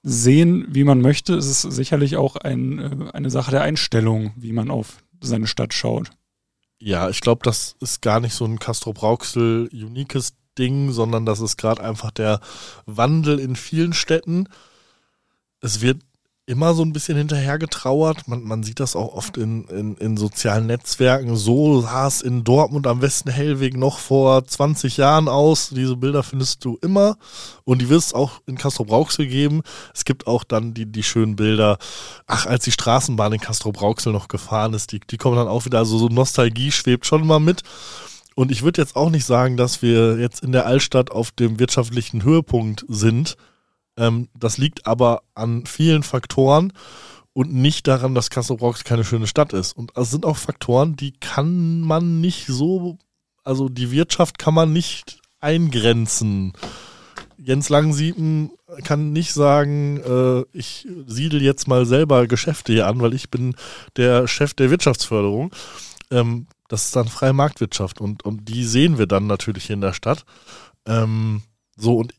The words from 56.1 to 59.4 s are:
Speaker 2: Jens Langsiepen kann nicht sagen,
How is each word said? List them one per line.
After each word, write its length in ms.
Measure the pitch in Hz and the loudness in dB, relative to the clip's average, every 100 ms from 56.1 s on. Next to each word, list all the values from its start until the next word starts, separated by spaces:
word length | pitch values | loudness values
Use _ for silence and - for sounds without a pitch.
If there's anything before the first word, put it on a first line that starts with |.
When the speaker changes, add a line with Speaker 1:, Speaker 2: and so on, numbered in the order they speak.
| - 110 98 95 - - - - - - - - _ | -2 -2 -2 -4 -6 -14 -16 -20 -20 -20 -20 -20 _
Speaker 2:
Jens 300 | 131 135 139 | -2 -2 2
Langsiepen 840 | 147 151 147 156 175 156 156 151 - - 170 - | 2 2 0 -2 -2 0 0 -2 -8 -20 -10 -4
kann 260 | 147 151 | -2 0
nicht 220 | 151 165 | -2 -2
sagen, 640 | 147 | 2